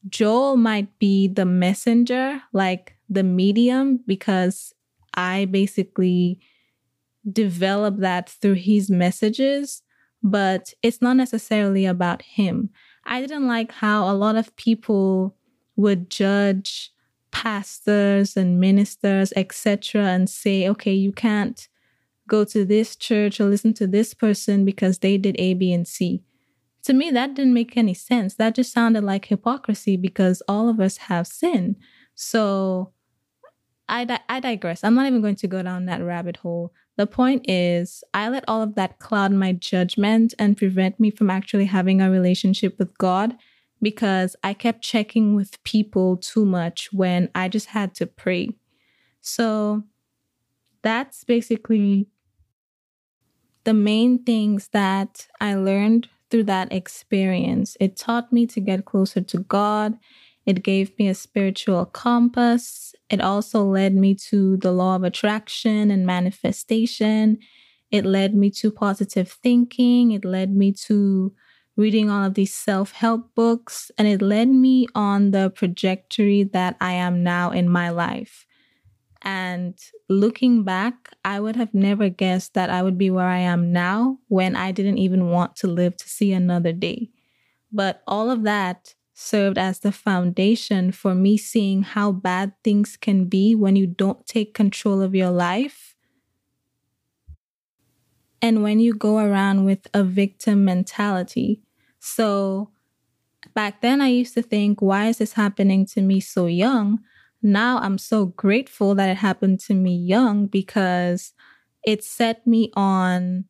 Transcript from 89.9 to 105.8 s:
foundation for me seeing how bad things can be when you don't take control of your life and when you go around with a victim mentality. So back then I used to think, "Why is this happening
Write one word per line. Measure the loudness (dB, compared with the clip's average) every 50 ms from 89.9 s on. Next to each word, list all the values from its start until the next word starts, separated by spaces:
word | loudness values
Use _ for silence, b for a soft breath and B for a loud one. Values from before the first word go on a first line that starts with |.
foundation | -4 -2 _ -2 0 0 0 0 0 2 2 2 2 0 0 -2 -2 0 0 0
for | -2 -2 -2 0 2
me | 4 4 4 4
seeing | 2 0 -2 -2 -2 0 0 0 0
how | -2 -2 -2 -2 0 0
bad | -2 -2 -2 -4 -2 -2 -4 -6 -8 _
things | _ 0 2 2 0 -2 -4
can | -8 -2 0 2 2 2
be | 2 2 2 4 4
when | 4 4 4 4 4
you | 4 2
don't | 0 0 -2 -2 -2 -2 -4 _
take | -6 -4 -4 -4 -4 _
control | 0 0 0 0 -2 -2 0 0 0
of | 0 0
your | 0 0 0 2
life | 2 0 0 0 0 -2 -4 -4 -8 -16 -20 -20 _ _ _ _ _ _ _ _ _ _ _ _ _ _ _ _ _ _ _ _ _ _ _ _ _ _ _ -20 -20 _ _ _ _ _ _ _ _ _ _ _ _ _ _ _ _ _ _ _ _ _
and | 0 2 2 2
when | 2 2 2 4
you | 4 2 2
go | 0 0 0 2 2
around | 2 2 2 2 2 2 2 2 4
with | 2 2 0 _ -4
a | 0 0 0
victim | 2 2 0 0 0 _ _ -2 2 2 4 4
mentality. | 2 2 0 -2 -4 -4 -4 -2 -2 -2 -4 -4 -4 -4 -4 -2 -2 -2 -4 _ _ _ _ _ _ _ _
So | -16 -10 -4 -2 -2 0 0 -2 -2 -2 -4 -4 -6 -10 _ _ _ _ _ _ _ _ _ _ _ _ _ _ -20 -8 _
back | -4 -4 -4 -6 _
then | 0 0 2 2
I | 2
used | 2 2 2 0 -2 -4
to | -6
think, | -4 _ -2 0 2 0 0 2
"Why | 2 0 2 2 0 0
is | 0 -2
this | -4 -4
happening | -2 0 -2 0 0 2 2 2 4 2